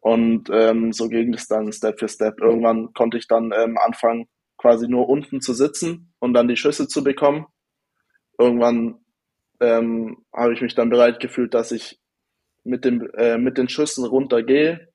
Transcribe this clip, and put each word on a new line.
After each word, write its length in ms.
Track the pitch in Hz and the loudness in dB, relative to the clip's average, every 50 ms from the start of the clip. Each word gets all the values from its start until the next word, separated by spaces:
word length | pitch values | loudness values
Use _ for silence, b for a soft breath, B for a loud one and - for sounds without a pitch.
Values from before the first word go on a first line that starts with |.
Und, 500 | _ 110 117 113 117 113 113 110 - - 98 | _ 2 2 2 2 2 0 -2 -4 -2 2
ähm, 400 | 110 113 113 113 113 113 113 110 | 2 4 4 2 2 -2 -2 -4
so 160 | - 117 110 | -4 -6 -4
ging 240 | 113 117 113 120 120 | -2 -2 -2 -2 -4
es 140 | - - | -6 -4
dann 260 | - 110 110 107 107 104 | -4 -4 -4 -4 -6 -8
Step 260 | - - 110 107 - | -4 -4 -4 -4 -4
für 100 | 113 107 | -8 -8
Step. 320 | - - 107 107 107 - | -4 -4 -4 -4 -2 0
Irgendwann 520 | 107 113 117 113 117 113 113 113 113 117 _ | 2 2 2 4 2 2 0 0 -4 -8 _
konnte 240 | - 120 113 113 | -2 -2 0 0
ich 100 | 120 - _ | -6 -2 _
dann, 240 | 113 113 113 113 104 | 0 0 0 -2 -2
ähm, 220 | 110 113 113 117 113 | 0 0 0 0 0
anfangen, 480 | - 117 117 - - 117 117 117 117 _ _ _ _ _ _ _ | 0 -2 -2 0 -2 -2 -2 -2 -8 _ _ _ _ _ _ _
quasi 300 | - 120 117 113 117 117 | 4 4 4 4 2 -2
nur 200 | 123 123 123 - | 0 0 2 2
unten 320 | 135 147 143 - - 135 | 2 0 0 -6 -10 -8
zu 140 | 131 - 123 | -6 -6 0
sitzen 580 | 113 135 147 147 - 165 165 170 170 - _ _ _ | 0 0 0 0 -4 -6 -6 -8 -8 -14 _ _ _
und 160 | - 123 120 | -4 2 2
dann 140 | 120 120 120 | 4 4 2
die 80 | 120 | 0
Schüsse 320 | 113 - 143 139 - 151 135 | 0 0 -2 0 0 -4 -4
zu 140 | - 156 139 | -2 -2 -2
bekommen. 440 | 139 135 - 151 143 143 151 160 _ _ _ _ _ _ _ _ _ _ _ _ _ _ _ _ _ _ | -2 -2 2 2 2 2 0 -6 _ _ _ _ _ _ _ _ _ _ _ _ _ _ _ _ _ _
Irgendwann, 640 | _ 120 123 120 120 120 120 117 117 117 117 110 _ _ _ _ _ _ _ _ _ _ _ _ _ | _ 2 2 4 2 2 2 2 0 -2 -4 -6 _ _ _ _ _ _ _ _ _ _ _ _ _
ähm, 640 | 120 120 117 117 117 117 117 113 113 110 120 _ _ _ - | 0 2 2 2 0 -2 -4 -4 -6 -8 -10 _ _ _ -6
habe 180 | - 120 120 117 | -2 0 0 0
ich 80 | 117 | 0
mich 140 | 127 117 - | -4 -4 -2
dann 160 | - 117 117 | 0 0 2
bereit 300 | 120 120 120 120 117 117 | 6 6 6 6 4 0
gefühlt, 340 | - 123 - - 123 117 - | -8 -8 -4 -4 -4 -2 -2
dass 180 | 117 113 - 120 | -2 -2 -2 -6
ich 280 | 110 - - - _ _ _ _ _ _ _ _ _ _ _ _ _ _ | -8 -8 -12 -20 _ _ _ _ _ _ _ _ _ _ _ _ _ _
mit 200 | 117 127 123 127 | -6 -6 -2 0
dem, 240 | 131 120 120 95 - - | 0 0 0 -4 -8 -4
äh, 240 | - 117 120 117 117 | 0 0 2 2 2
mit 180 | 123 131 127 | 0 -2 0
den 120 | 135 127 127 | 0 -2 -2
Schüssen 360 | - - 151 147 - - 127 | 0 -2 -2 -2 -2 -6 -6
runtergehe 840 | 113 123 131 135 131 123 117 113 120 135 143 151 160 170 165 - _ _ | 0 0 -2 0 2 0 -2 2 2 2 2 2 0 -2 -6 -12 _ _